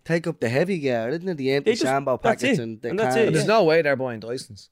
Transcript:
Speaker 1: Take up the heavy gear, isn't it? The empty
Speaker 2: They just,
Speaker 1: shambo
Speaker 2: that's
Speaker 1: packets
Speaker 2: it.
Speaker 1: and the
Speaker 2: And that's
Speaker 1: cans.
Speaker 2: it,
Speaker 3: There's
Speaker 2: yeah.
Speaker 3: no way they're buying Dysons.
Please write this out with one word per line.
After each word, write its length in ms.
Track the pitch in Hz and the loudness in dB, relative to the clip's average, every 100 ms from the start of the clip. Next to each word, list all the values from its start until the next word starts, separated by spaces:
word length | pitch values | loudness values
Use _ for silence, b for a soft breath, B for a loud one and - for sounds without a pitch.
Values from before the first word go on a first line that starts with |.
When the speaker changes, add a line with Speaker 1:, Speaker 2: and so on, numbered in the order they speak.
Speaker 1:
Take 240 | - 170 170 | -2 -2 -2
up 140 | 151 | -4
the 80 | 113 | 0
heavy 280 | 131 180 180 | 0 0 0
gear, 280 | 135 120 117 | 0 0 -2
isn't 200 | 165 185 | -4 -6
it? 80 | 156 | -4
The 160 | 131 | 0
empty 180 | 139 175 | 0 2
Speaker 2:
They 40 | 233 | 0
just, 80 | 131 | 2
Speaker 1:
shambo 360 | 139 135 123 | 0 0 0
Speaker 2:
that's 200 | 226 208 | 0 0
Speaker 1:
packets 180 | 254 185 | 0 0
Speaker 2:
it. 40 | |
Speaker 1:
and 180 | 113 110 | -2 -8
the 80 | 120 | -6
Speaker 2:
And 100 | 190 | -2
that's 160 | 226 131 | 0 2
Speaker 1:
cans. 140 | 208 | 2
Speaker 2:
it, 20 | |
Speaker 3:
There's 140 | 156 151 | 2 2
Speaker 2:
yeah. 80 | |
Speaker 3:
no 100 | 220 | 4
way 180 | 160 165 | 4 4
they're 140 | 147 131 | 2 0
buying 240 | 131 113 | -4 -8
Dysons. 480 | 110 135 - 104 - | -8 -10 -12 -20 -20